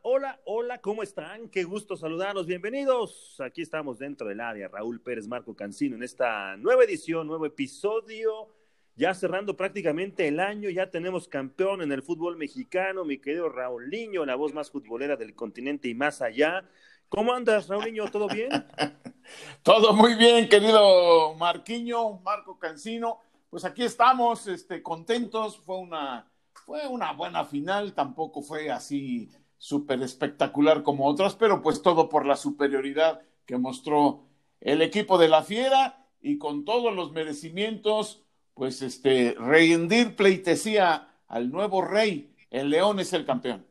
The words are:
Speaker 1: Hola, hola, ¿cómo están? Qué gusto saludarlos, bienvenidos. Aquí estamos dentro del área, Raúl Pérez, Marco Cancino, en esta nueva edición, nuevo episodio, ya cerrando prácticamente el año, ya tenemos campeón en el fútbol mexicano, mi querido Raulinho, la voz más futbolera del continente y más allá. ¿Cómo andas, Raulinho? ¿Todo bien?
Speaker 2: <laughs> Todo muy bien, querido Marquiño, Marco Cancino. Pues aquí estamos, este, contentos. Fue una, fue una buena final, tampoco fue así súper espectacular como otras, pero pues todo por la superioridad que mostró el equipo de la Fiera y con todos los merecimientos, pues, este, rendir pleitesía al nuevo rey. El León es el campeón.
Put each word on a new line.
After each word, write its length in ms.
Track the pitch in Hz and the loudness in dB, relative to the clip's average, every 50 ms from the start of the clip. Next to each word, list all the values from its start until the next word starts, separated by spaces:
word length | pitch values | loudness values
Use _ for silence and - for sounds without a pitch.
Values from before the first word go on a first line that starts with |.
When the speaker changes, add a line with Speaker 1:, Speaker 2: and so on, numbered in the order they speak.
Speaker 1:
Hola, 360 | _ 233 262 269 277 269 240 _ _ | _ 0 -2 -2 -2 -4 -12 _ _
hola, 340 | - 208 226 240 240 247 - | -8 -6 -6 -6 -6 -10 -8
¿cómo 200 | - 190 214 220 | -6 -6 -6 -6
están? 460 | 208 - _ - 151 160 202 220 233 208 | -8 -10 _ -12 -12 -12 -14 -16 -18 -8
Qué 160 | _ 190 180 | _ -4 -4
gusto 320 | 170 196 208 202 - 190 | -4 -6 -10 -8 -8 -10
saludarlos, 500 | 156 165 160 160 170 190 202 202 196 175 | -8 -6 -8 -6 -4 -4 -4 -4 -6 -6
bienvenidos. 920 | 160 180 180 185 214 247 277 277 269 254 240 214 - - - - - - - | -6 -6 -6 -6 -6 -6 -2 0 0 0 0 -2 -6 -8 -20 -20 -20 -14 -12
Aquí 220 | 135 123 _ - | -12 -10 _ -10
estamos 360 | 165 160 - 156 151 139 120 110 | -10 -8 -8 -8 -6 -8 -10 -10
dentro 300 | 135 143 143 - 120 104 | -12 -12 -10 -8 -8 -8
del 120 | 98 107 | -6 -6
área, 280 | 120 117 113 104 98 92 | -8 -8 -8 -10 -12 -12
Raúl 320 | - 101 107 117 120 110 | -10 -10 -8 -8 -8 -10
Pérez, 260 | _ 127 123 117 104 | _ -8 -8 -8 -8
Marco 300 | 107 123 120 - 117 101 | -10 -10 -10 -10 -12 -12
Cancino, 400 | - 101 101 98 - 147 139 117 | -12 -12 -12 -6 -4 -4 -4 -4
en 60 | 110 | -8
esta 520 | 123 123 - - 127 120 110 104 98 95 95 101 | -12 -14 -6 -4 -2 -2 -2 -4 -8 -10 -12 -4
nueva 260 | 127 202 247 254 247 | 0 2 6 6 4
edición, 420 | 214 185 160 - 160 165 165 160 | 4 2 -8 -6 -6 -6 -6 -4
nuevo 200 | 151 160 165 156 | -6 -6 -6 -6
episodio, 1000 | 147 - - 139 131 - - - 202 220 226 214 214 220 220 226 220 220 220 214 _ _ _ _ _ _ _ _ _ _ | -6 -6 -6 -8 -8 -8 -6 -4 -2 -2 -4 -6 -8 -12 -4 -4 -4 -4 -4 -14 _ _ _ _ _ _ _ _ _ _
ya 200 | 113 143 180 190 | -2 -2 -2 0
cerrando 420 | 185 190 170 170 190 208 196 165 | -2 -4 -4 -4 -4 -6 -6 -6
prácticamente 720 | - 185 196 190 208 170 165 147 165 190 202 170 - 175 147 | -6 -6 -6 -6 -4 -4 -4 -2 -2 -6 -8 -4 -2 -2 -2
el 100 | 143 160 | 0 -2
año, 300 | 185 202 208 208 208 196 | -4 -4 -6 -8 -8 -6
ya 220 | 170 185 185 185 | -4 -4 -6 -6
tenemos 380 | - 170 170 185 185 175 185 _ | -6 -8 -8 -6 -6 -8 -8 _
campeón 520 | - 143 135 131 _ - 185 196 196 190 | -10 -8 -8 -8 _ -2 -2 -2 -2 -4
en 120 | 170 143 | -4 -4
el 100 | 139 131 | -4 -6
fútbol 340 | - - 170 156 165 175 170 | -6 -8 -8 -6 -6 -8 -6
mexicano, 680 | 165 151 143 - 127 120 _ - 180 190 190 190 190 180 | -8 -10 -10 -10 -14 -14 _ -4 -4 -4 -2 -4 -6 -6
mi 100 | 151 139 | -6 -6
querido 320 | 135 _ 139 151 175 170 156 | -6 _ -6 -6 -4 -4 -6
Raulinho, 760 | 127 127 127 127 123 117 123 135 180 226 233 220 196 175 151 | -6 -6 -8 -8 -8 -10 -10 -10 -8 -8 -8 -6 -6 -4 -4
la 80 | 135 127 | -2 -2
voz 180 | 131 151 151 | -2 -4 -4
más 180 | 139 151 147 - | -6 -8 -12 -10
futbolera 460 | - 143 - 107 117 117 139 143 143 | -12 -14 -10 -10 -10 -8 -4 -4 -4
del 180 | 117 113 107 104 | -6 -6 -14 _
continente 540 | - 117 110 104 120 123 139 147 143 - 123 | -12 -12 -12 -10 -10 -8 -8 -8 -6 -6 -8
y 60 | 117 | -4
más 260 | 117 147 147 143 - | -2 -4 -4 -4 -4
allá. 480 | 131 117 110 127 147 160 175 190 185 _ _ _ _ _ _ _ _ _ | -8 -6 0 0 0 0 0 -6 -10 _ _ _ _ _ _ _ _ _
¿Cómo 240 | - 202 220 240 | -4 -2 0 0
andas, 340 | 247 254 240 226 214 208 160 | -2 0 0 0 0 0 0
Raulinho? 440 | 156 196 208 - 226 226 214 208 202 | -4 -6 -6 -6 -6 -6 -8 -8 -6
¿Todo 180 | - 208 208 196 | -4 -4 -4 -4
bien? 220 | - 214 226 262 | -4 -6 -6 -4
Speaker 2:
<laughs> 1120 | 294 285 - - - - 294 294 - _ _ - _ _ _ - - - - - - _ | -4 -6 -6 -8 -6 -6 -6 -6 -6 _ _ -20 _ _ _ -20 -20 -20 -18 -20 -20 _
Todo 320 | _ - 196 220 208 226 202 | _ 6 8 8 8 6 8
muy 200 | 214 226 240 233 | 8 8 6 8
bien, 320 | 220 233 233 233 233 220 | 8 8 8 8 8 8
querido 880 | - 208 202 202 220 220 220 208 196 185 180 175 175 170 165 156 156 160 | 8 6 8 8 8 8 8 10 10 8 8 8 8 8 8 6 4 0
Marquiño, 840 | 156 165 175 170 170 - - 226 240 233 233 240 233 233 214 202 185 | -2 -2 -2 -2 -2 -6 -8 -8 -6 -4 -4 -2 -2 -2 -4 -6 -8
Marco 380 | 185 185 208 208 208 190 185 _ | -8 -6 -6 -6 -8 -18 -16 _
Cancino. 640 | 180 160 156 143 151 220 233 233 233 233 226 - _ _ _ _ _ _ | -12 -12 -10 -10 -10 -8 -8 -6 -6 -6 -6 -8 _ _ _ _ _ _
Pues 160 | - 175 180 | -14 -10 -10
aquí 180 | 180 175 - 247 | -10 -6 -4 -4
estamos, 600 | 226 - - 233 254 262 247 240 233 226 - - | -4 2 4 4 4 6 4 2 0 0 -2 -6
este, 360 | 202 180 175 - _ 185 160 | -8 -10 -10 -10 _ -12 -12
contentos. 720 | - - 170 160 165 - 233 240 240 196 - 220 220 214 - | -8 -8 -10 -10 -4 -4 -4 -4 -4 -4 -4 -4 -4 -6 -8
Fue 220 | - _ - 185 185 | -14 _ -10 -10 -10
una, 520 | 185 175 165 156 143 139 127 117 - _ _ _ _ _ | -10 -10 -8 -8 -6 -6 -8 -10 -14 _ _ _ _ _
fue 340 | _ - _ - 294 302 294 | _ -20 _ -12 -10 -10 -8
una 280 | 269 254 240 190 151 147 | -8 -6 -6 -6 -6 -6
buena 320 | 135 - 180 170 165 147 | -8 -10 -6 -4 -6 -6
final, 480 | 147 147 143 147 175 196 208 208 196 - | -4 -6 -6 -4 -2 -2 -2 -2 -4 -4
tampoco 480 | - 139 131 123 160 160 151 - 147 | -4 -4 -4 -4 -8 -8 -8 -8 -14
fue 280 | 143 - 160 151 156 147 | -12 -8 -8 -8 -6 -6
así 600 | 127 110 - - 143 139 139 131 123 120 107 - _ _ _ _ _ _ | -6 -6 -6 -6 -6 -6 -4 -4 -6 -6 -6 -10 _ _ _ _ _ _
súper 400 | - - 143 147 147 143 135 123 | -10 -4 -4 -4 -2 -2 -2 -2
espectacular 800 | 131 123 - _ 143 143 - - 143 135 - 139 147 156 156 156 | -2 -6 -4 _ -6 -6 0 -2 -2 -2 2 2 4 4 4 4
como 240 | 147 151 143 139 135 | 2 -2 -2 0 0
otras, 280 | 143 147 165 190 196 190 | 0 2 2 0 0 2
pero 260 | - 226 214 196 160 | 2 2 4 4 4
pues 220 | - 156 156 - | 2 0 -2 4
todo 260 | - 190 170 160 160 160 | 2 4 6 6 4 4
por 160 | 151 151 135 | 2 0 2
la 120 | 143 139 | 2 0
superioridad 840 | 135 - 143 147 - 143 139 139 131 135 139 139 151 160 160 156 - _ _ _ _ _ | 0 0 -6 -2 0 0 0 0 -2 -2 -2 0 2 2 2 2 -2 _ _ _ _ _
que 140 | - 123 127 | -8 -4 -4
mostró 640 | 123 131 127 127 - 156 151 147 147 143 143 - _ _ _ _ _ _ _ _ | -4 -4 -6 -8 -4 0 4 4 4 4 2 -2 _ _ _ _ _ _ _ _
el 220 | - 113 143 156 | -2 0 2 2
equipo 380 | 160 170 170 208 208 - 190 180 | 2 2 0 -2 2 4 6 6
de 100 | 165 160 | 8 8
la 140 | 160 156 | 8 6
Fiera 640 | 151 156 208 226 262 269 269 269 269 254 - _ _ _ _ _ | 4 2 -4 -2 0 2 4 2 2 2 -4 _ _ _ _ _
y 160 | - - 147 147 | -6 -6 -6 -4
con 260 | 151 147 147 147 147 | -6 -8 -8 -6 -4
todos 300 | - 220 240 240 226 202 | -2 -2 0 0 0 -2
los 180 | 185 170 147 | -2 -6 -6
merecimientos, 1120 | 151 165 156 156 147 147 165 160 160 185 208 220 220 208 - 214 214 214 208 214 - _ _ _ _ _ _ _ _ | -6 -6 -6 -6 -8 -10 -12 -10 -6 -6 -4 -4 -6 -4 -2 0 0 0 -2 -6 -10 _ _ _ _ _ _ _ _
pues, 260 | - 131 131 131 - | -6 -6 -6 -6 -6
este, 560 | 131 123 - - - 135 131 127 123 120 - - | -8 -10 -10 0 2 4 4 6 4 2 0 -2
rendir 800 | 117 123 151 160 165 165 165 165 170 165 214 233 240 220 - | 0 4 6 6 8 6 4 4 2 2 4 4 4 2 2
pleitesía 960 | - 202 196 185 185 - 175 160 151 - 220 214 208 185 175 156 143 - _ _ _ _ _ | 4 4 4 4 4 2 0 0 0 0 0 2 4 4 4 2 0 -4 _ _ _ _ _
al 220 | 113 117 120 123 | -6 -4 -4 -4
nuevo 320 | 139 175 208 214 190 190 | -2 -2 -4 0 0 -2
rey. 520 | 175 160 185 214 220 214 180 143 - - _ _ _ _ | -2 2 2 2 2 2 -2 -4 -10 -14 _ _ _ _
El 220 | - 127 139 143 | -6 -4 -2 0
León 300 | 147 165 185 208 202 190 | 2 2 2 2 2 0
es 120 | 175 - | -2 -2
el 140 | 180 165 135 | -4 -4 -2
campeón. 400 | - 131 120 - 127 113 95 - _ | -2 -4 -4 -4 -6 -8 -8 -12 _